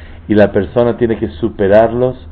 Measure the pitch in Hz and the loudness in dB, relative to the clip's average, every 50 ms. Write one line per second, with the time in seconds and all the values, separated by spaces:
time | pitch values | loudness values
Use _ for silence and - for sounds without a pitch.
0 | - - - - - - 104 104 101 98 104 104 95 85 - 120 120 120 110 - | -20 -20 -20 -12 -6 -2 2 2 2 2 2 -2 -4 -2 0 0 0 0 0 -2
1 | 120 113 110 104 113 104 - - 117 107 104 - 101 95 101 110 113 110 117 120 | -2 -2 -2 -4 -6 -8 -8 -6 -6 -6 -4 -2 0 2 4 4 4 2 0 -2
2 | 127 127 127 - - - | -4 -4 -4 -6 -14 -18